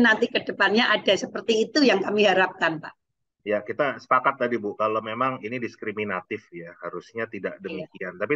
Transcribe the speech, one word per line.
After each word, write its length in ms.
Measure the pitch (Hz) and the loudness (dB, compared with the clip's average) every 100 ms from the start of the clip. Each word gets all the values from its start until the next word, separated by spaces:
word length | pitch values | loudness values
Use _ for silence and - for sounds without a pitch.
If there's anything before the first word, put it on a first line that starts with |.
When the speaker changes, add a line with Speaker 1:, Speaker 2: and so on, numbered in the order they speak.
Speaker 1:
nanti 220 | 233 220 233 | 6 4 0
ke 160 | 220 | -2
depannya 480 | - 190 196 214 226 | -4 0 2 2 2
ada 240 | 208 220 190 | 2 2 2
seperti 480 | - 214 214 220 | 0 -4 0 2
itu 160 | 220 311 | 2 4
yang 240 | 254 196 | 4 4
kami 240 | 196 208 208 | 2 4 4
harapkan, 480 | 185 185 - 165 160 | 4 2 0 -2 -2
Pak. 160 | - - _ _ _ _ | -8 -18 _ _ _ _
Speaker 2:
Ya, 160 | 101 104 | -2 -2
kita 400 | - 104 143 113 | 0 -2 -2 -2
sepakat 400 | - 127 143 131 | 2 2 4 0
tadi, 160 | 120 117 | 0 0
Bu, 160 | 101 | -2
kalau 320 | 95 107 110 | -2 0 0
memang 320 | 110 113 131 127 | -4 -2 -2 -4
ini 160 | 107 127 | -8 -8
diskriminatif 880 | 113 - 110 104 104 92 - 104 - | -8 -8 -8 -6 -4 -6 -6 -10 -10
ya, 240 | 170 82 - | -16 -16 -12
harusnya 480 | 87 87 - 113 113 | -12 -10 -10 -8 -8
tidak 320 | 101 92 87 | -6 -8 -8
Speaker 1:
Iya. 40 | 95 | -10
Speaker 2:
demikian. 480 | 78 78 95 92 90 | -10 -12 -12 -12 -6
Tapi 180 | 104 | -4